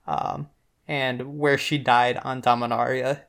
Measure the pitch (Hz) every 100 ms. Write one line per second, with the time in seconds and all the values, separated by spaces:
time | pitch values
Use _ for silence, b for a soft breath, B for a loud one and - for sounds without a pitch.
0 | - 76 - 80 147 _ _ _ - 147
1 | 131 123 131 147 147 139 - 147 127 120
2 | 123 120 - 127 123 120 120 117 123 131
3 | 127 143